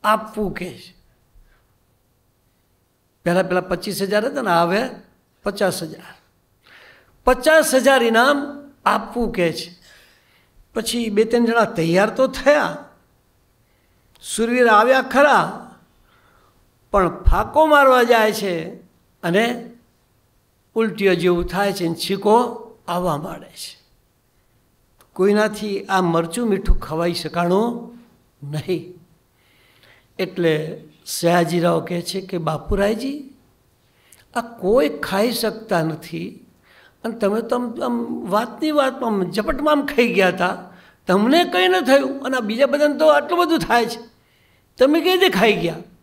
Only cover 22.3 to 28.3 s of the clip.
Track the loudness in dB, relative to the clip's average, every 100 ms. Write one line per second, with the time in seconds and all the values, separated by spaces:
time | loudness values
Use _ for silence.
22.3 | 2 2 -6 -18 -20 -8 -4 -2 -4 -6
23.3 | -12 -18 -18 -18 -18 _ _ _ _ _
24.3 | _ _ _ _ _ _ _ _ 0 2
25.3 | 2 0 -2 -8 -8 -2 0 2 0 -2
26.3 | -4 -2 -2 2 0 2 -4 -2 -4 -6
27.3 | -4 0 2 0 -4 -12 -20 _ _ _